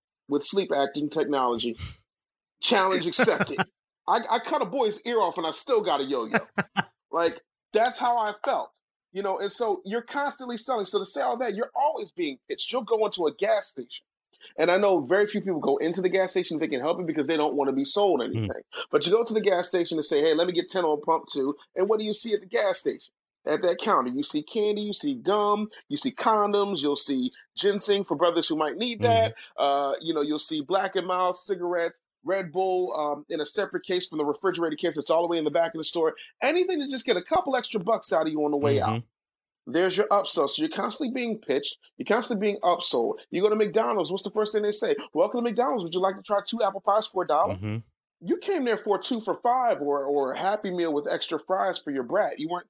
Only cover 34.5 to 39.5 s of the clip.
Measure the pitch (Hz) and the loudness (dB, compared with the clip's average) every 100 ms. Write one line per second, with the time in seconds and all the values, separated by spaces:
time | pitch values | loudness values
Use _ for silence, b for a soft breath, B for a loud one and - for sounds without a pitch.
34.5 | 165 165 151 175 151 139 165 175 170 151 | 0 -2 0 -2 -2 0 2 2 0 2
35.5 | 165 165 160 156 175 160 - B B 254 | 2 0 -2 -4 0 0 -2 B B 0
36.5 | 349 370 339 277 262 254 180 - 359 349 | 2 2 0 -2 -2 0 0 2 0 2
37.5 | 254 - 214 175 214 - 170 160 151 147 | 0 0 -2 0 0 2 0 0 0 0
38.5 | 143 143 139 - 113 - _ _ _ _ | 2 2 2 2 -2 -6 _ _ _ _